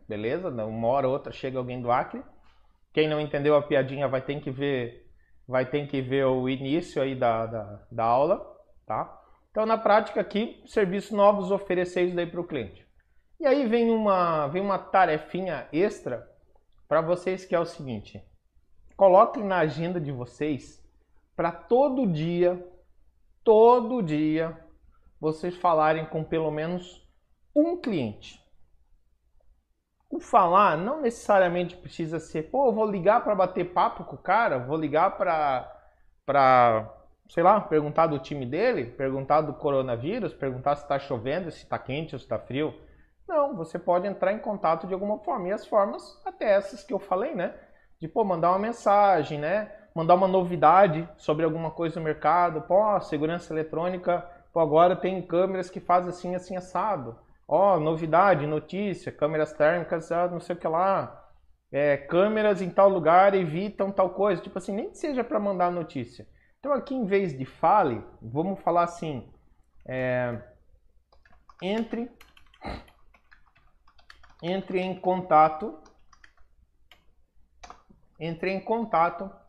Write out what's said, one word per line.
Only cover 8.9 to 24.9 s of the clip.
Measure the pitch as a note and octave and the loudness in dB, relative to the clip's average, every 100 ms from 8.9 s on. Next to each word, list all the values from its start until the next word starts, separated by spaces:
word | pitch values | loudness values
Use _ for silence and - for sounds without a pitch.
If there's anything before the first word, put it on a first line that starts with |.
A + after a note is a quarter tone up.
| A2 - - _ _ _ | -6 -6 -12 _ _ _
Então, | - A3 | -4 0
na | A3 | 0
prática | A3+ G#3 G#3+ - | 4 4 2 -4
aqui, | F#3+ G3 A#3 - - | -4 -4 -4 -8 -6
serviços | - G3 G3 - | -2 0 -2 -4
novos | G#3 G3+ G3+ F#3 | 4 6 6 0
oferecidos | G3 - F3+ F3+ F3+ F3+ F3 | -2 0 -2 -2 0 0 0
daí | E3+ | -6
pro | F3 F3 | -6 -8
cliente. | D3+ G2+ - _ _ _ _ _ _ | -6 -8 -12 _ _ _ _ _ _
E | D4 | 2
aí | C#4 B3 | 2 2
vem | A#3 A#3 | 2 2
uma, | A3+ G#3 F#3+ F3 D#3 C#3+ | 2 2 2 2 0 -2
vem | F3 | -2
uma | G3 F#3 | -2 -4
tarefinha | - G3 F3 D#3 D#3 F3 F#3 D3 A#2+ | 0 4 4 2 -4 -8 -6 -8 -6
extra | D3 F3+ - - A#2 - _ _ _ _ _ _ | -2 -2 -2 -10 -10 -12 _ _ _ _ _ _
pra | D3+ | -2
vocês, | D#3+ F3 F#3 F#3 F#3 | 0 -2 -2 -6 -2
que | |
é | E3+ | -2
o | E3 | -2
seguinte. | - C#3 A2 - G2 - _ _ _ _ _ - - | -8 -10 -10 -12 -20 -20 _ _ _ _ _ -20 4
Coloquem | G3 F#3 A#3 - | 6 8 6 2
na | G3+ F#3 | -2 0
agenda | D#3+ C#3 E3 F3+ | 0 -2 -4 -4
de | D3 | -6
vocês | C3 B2 - D3+ C3+ - - - _ _ _ _ - | -8 -10 -6 -4 -4 -8 -20 -20 _ _ _ _ -6
pra | E3 | -4
todo | E3+ - A#3+ C#4+ C4 A#3 | -4 0 2 2 2 -2
dia, | D#3 D#3+ F3 F3 F3+ F3+ - _ _ _ _ _ _ | -2 -2 2 2 0 -8 -20 _ _ _ _ _ _
todo | - G#3+ A3+ B3 A3 B3 | 4 8 8 6 2 -4
dia, | E3+ D3+ D#3 D#3 E3 E3 - - _ | -2 0 0 0 -4 -8 -20 -20 _